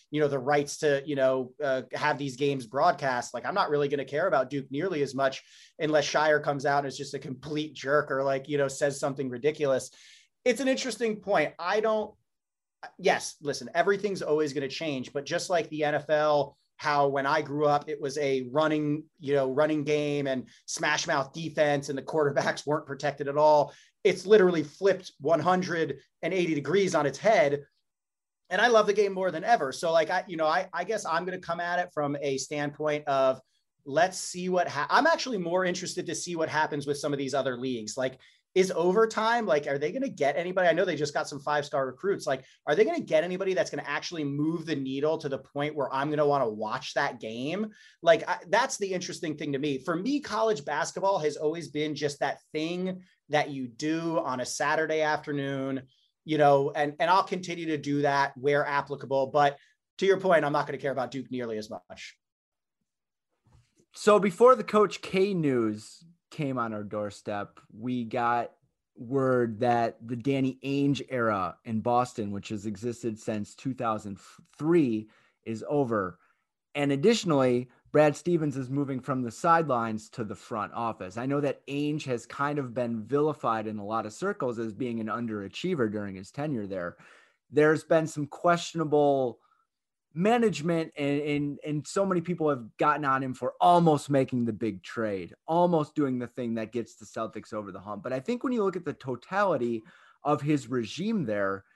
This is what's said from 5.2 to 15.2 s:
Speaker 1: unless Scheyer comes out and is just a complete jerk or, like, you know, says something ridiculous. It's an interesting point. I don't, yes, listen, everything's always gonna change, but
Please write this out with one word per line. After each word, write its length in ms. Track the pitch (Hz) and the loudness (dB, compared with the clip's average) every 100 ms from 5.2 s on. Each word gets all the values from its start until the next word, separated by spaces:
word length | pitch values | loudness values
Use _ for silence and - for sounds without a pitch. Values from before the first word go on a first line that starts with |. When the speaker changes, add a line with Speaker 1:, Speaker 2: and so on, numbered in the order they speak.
| 135 131 - - - - | 0 0 -12 -20 -20 -4
Speaker 1:
unless 320 | 156 151 143 | 2 2 4
Scheyer 320 | 156 156 151 | 2 4 4
comes 220 | 151 143 | 2 -2
out 200 | 139 143 | 2 0
and 20 | 139 | 0
is 100 | 131 | -6
just 160 | 139 | -10
a 60 | 139 | -10
complete 560 | 151 127 151 151 151 | -10 -12 -6 -6 -6
jerk 360 | 131 131 147 143 | -8 2 2 2
or, 140 | 135 | 0
like, 240 | 139 135 135 | 0 -2 -2
you 80 | 147 | 0
know, 100 | 135 | 0
says 320 | 135 147 135 | 0 -2 0
something 300 | 147 135 135 | -4 -4 -6
ridiculous. 640 | 123 139 151 143 131 - - - - _ _ 247 | -2 -2 0 0 0 -2 -14 -20 -20 _ _ 0
It's 160 | 247 | 2
an 60 | 262 | 2
interesting 480 | 262 262 - 233 214 | 0 -2 -4 -4 -4
point. 360 | 196 190 147 - | 0 0 0 -2
I 220 | 170 214 | -2 0
don't, 340 | 220 214 208 - _ _ _ _ _ _ - - | 0 0 -2 -10 _ _ _ _ _ _ -20 -4
yes, 380 | 185 131 - - | 0 0 -2 -10
listen, 260 | 143 131 120 | -6 -6 -4
everything's 480 | 170 170 202 208 180 | 0 2 2 0 -4
always 320 | 160 151 151 | 0 0 0
gonna 140 | 139 135 | -2 -6
change, 440 | - 160 135 120 | -6 -4 -4 -6
but 140 | 147 | -8